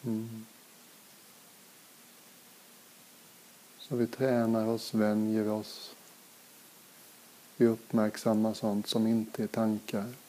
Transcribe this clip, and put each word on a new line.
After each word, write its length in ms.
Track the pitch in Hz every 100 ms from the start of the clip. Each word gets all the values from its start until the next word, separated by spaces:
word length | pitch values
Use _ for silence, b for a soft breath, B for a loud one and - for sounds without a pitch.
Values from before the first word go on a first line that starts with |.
Mm. 420 | 120 110 113 113 110 - - - - - - - - - - - - - - - - - - - - - - - - - - - - - - - - -
Så 160 | - 123
vi 120 | 117
tränar 600 | - 131 120 113 113 110
oss, 260 | 113 -
vänjer 560 | 110 107 107 107 110 107
oss. 460 | 107 104 - - - - - - - - - - - - - - - - - - -
Vi 100 | 120
uppmärksammar 880 | 113 - 117 107 - - 107 110
sånt 340 | 107 110 101 107
som 200 | 120 110
inte 360 | 113 110 -
är 40 | 107
tankar. 680 | - 110 107 - 107 107 123